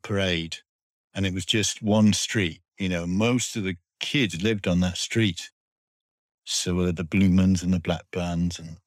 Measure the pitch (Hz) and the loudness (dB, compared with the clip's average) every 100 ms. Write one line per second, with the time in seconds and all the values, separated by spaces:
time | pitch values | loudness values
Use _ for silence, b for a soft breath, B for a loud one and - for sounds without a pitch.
0 | - 101 95 87 82 - _ _ _ _ | -4 -2 0 0 -4 -10 _ _ _ _
1 | _ - 95 92 - 110 98 - 107 107 | _ -2 -2 -2 -2 0 0 -2 2 6
2 | 107 98 - 113 87 78 _ _ 95 87 | 6 4 0 -2 -2 -4 _ _ -4 -2
3 | 87 92 117 123 - 117 95 92 _ _ | -2 0 2 0 -2 -6 -6 -6 _ _
4 | - 147 110 82 104 107 95 87 90 87 | -4 0 -2 0 -2 0 0 2 2 -2
5 | - 113 110 85 - _ _ _ _ _ | -4 0 0 -2 -12 _ _ _ _ _
6 | _ _ _ _ - - 92 90 90 80 | _ _ _ _ -8 -4 -2 0 0 -2
7 | 80 98 95 92 92 92 87 92 82 85 | -2 2 6 6 6 4 2 -2 0 -4
8 | - 90 87 85 87 - 82 80 | -4 -6 -4 -2 -2 -4 -12 -16